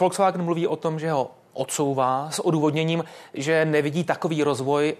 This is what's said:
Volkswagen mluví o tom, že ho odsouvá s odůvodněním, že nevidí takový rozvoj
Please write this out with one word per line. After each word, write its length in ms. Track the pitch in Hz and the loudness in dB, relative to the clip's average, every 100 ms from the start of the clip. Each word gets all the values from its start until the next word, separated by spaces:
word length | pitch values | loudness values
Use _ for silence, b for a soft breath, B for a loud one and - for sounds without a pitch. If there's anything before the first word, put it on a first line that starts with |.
Volkswagen 420 | 180 175 190 180 | 2 4 2 2
mluví 240 | 170 165 180 | -2 0 0
o 100 | 156 | -2
tom, 220 | 165 156 | -4 -4
že 120 | 160 | -2
ho 200 | 151 123 - _ | 0 -2 -6 _
odsouvá 800 | - 131 - 143 135 127 131 147 | -8 -6 -2 0 2 0 0 -4
s 80 | - | -4
odůvodněním, 640 | - 160 151 151 160 165 160 B B | 0 2 2 2 0 0 -4 B B
že 300 | - 139 160 | -6 0 2
nevidí 400 | 160 151 147 151 | 4 2 2 -2
takový 380 | 175 151 175 156 | -2 -2 -2 0
rozvoj 520 | 147 131 131 143 151 151 | 0 0 0 0 0 -2